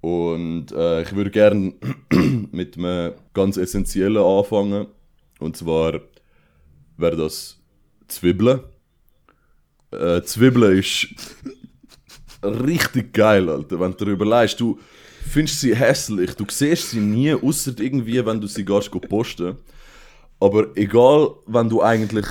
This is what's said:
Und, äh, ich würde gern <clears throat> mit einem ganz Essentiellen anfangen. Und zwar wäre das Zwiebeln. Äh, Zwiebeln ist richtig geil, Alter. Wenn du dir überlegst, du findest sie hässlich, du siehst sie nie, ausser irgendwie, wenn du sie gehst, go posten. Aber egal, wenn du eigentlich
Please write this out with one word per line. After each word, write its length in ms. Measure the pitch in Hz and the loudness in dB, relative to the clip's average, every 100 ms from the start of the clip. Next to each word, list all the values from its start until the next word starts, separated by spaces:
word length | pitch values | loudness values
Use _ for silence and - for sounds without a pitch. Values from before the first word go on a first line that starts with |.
Und, 680 | 82 87 85 82 85 82 76 | -4 -2 -2 -4 -6 -8 -8
äh, 320 | - 87 82 | -4 -2 -2
ich 100 | 76 | -4
würde 160 | 98 98 | -4 -2
gern 420 | 107 104 104 95 - 127 - _ | 4 6 6 -2 -6 -10 -10 _
<clears throat> 420 | - 151 131 101 | 2 2 0 -4
mit 260 | 85 92 - | -8 -8 -6
einem 360 | 87 90 85 - _ | -4 -4 -4 -8 _
ganz 240 | - 98 98 | -2 0 0
Essentiellen 680 | 90 101 95 - 95 107 | -4 -4 -4 -2 0 2
anfangen. 640 | 92 98 101 107 101 101 104 _ _ _ _ _ | 2 2 0 0 -2 -4 -8 _ _ _ _ _
Und 160 | 80 78 | -12 -10
zwar 440 | 85 80 80 78 - _ _ _ _ _ _ _ _ - | -4 0 0 -4 -12 _ _ _ _ _ _ _ _ -4
wäre 200 | 85 82 | -2 -2
das 420 | 78 - - - _ _ _ _ _ | -6 -8 -16 -20 _ _ _ _ _
Zwiebeln. 540 | - 87 95 113 131 - _ _ _ _ _ _ _ _ _ _ _ _ | -2 0 2 2 2 -2 _ _ _ _ _ _ _ _ _ _ _ _
Äh, 320 | - 85 87 | -6 -2 -2
Zwiebeln 560 | - - 127 123 110 95 | -2 4 4 6 4 4
ist 300 | 95 - - - - - - 403 - _ _ - _ - - - | 2 -4 -6 -10 -20 -18 -20 -18 -20 _ _ -20 _ -20 -20 -10
richtig 680 | 101 110 131 165 - 131 104 | -8 -4 -2 -2 -2 -2 -4
geil, 360 | - 107 104 90 | 4 6 6 2
Alter. 320 | 73 73 87 | -2 -6 -4
Wenn 120 | 92 92 | -4 -4
du 80 | |
dir 80 | 104 | -4
überlegst, 480 | 101 104 117 110 - | -2 2 2 2 0
du 180 | 120 101 - - - - - | -4 -4 -10 -20 -20 -16 -4
findest 340 | 139 160 - | -2 -2 -2
sie 140 | 131 | 0
hässlich, 600 | 113 120 107 - 104 90 92 | 2 2 0 -2 -4 -4 -4
du 80 | 101 | -8
siehst 420 | - 147 165 - | -2 0 0 -2
sie 100 | 117 | -2
nie, 320 | 104 107 143 | 0 0 0
ausser 380 | 151 127 156 - 117 | 0 0 -2 -6 -6
irgendwie, 460 | 113 135 110 120 | -4 -4 -2 -2
wenn 160 | 120 110 | -2 -2
du 60 | 104 | -6
sie 180 | - | -8
gehst, 260 | 95 101 127 | 0 0 0
go 80 | 92 | -10
posten. 560 | - 98 - - 87 107 - - - - - - _ _ | -4 -4 -4 -6 -8 -8 -16 -20 -20 -20 -20 -20 _ _
Aber 260 | 98 101 107 - | 4 4 0 0
egal, 540 | 101 113 123 147 151 - - | 0 6 6 6 4 -2 -4
wenn 220 | 117 117 | 0 0
du 100 | 113 | 2
eigentlich 460 | 110 113 110 107 101 | 2 2 0 -4 -6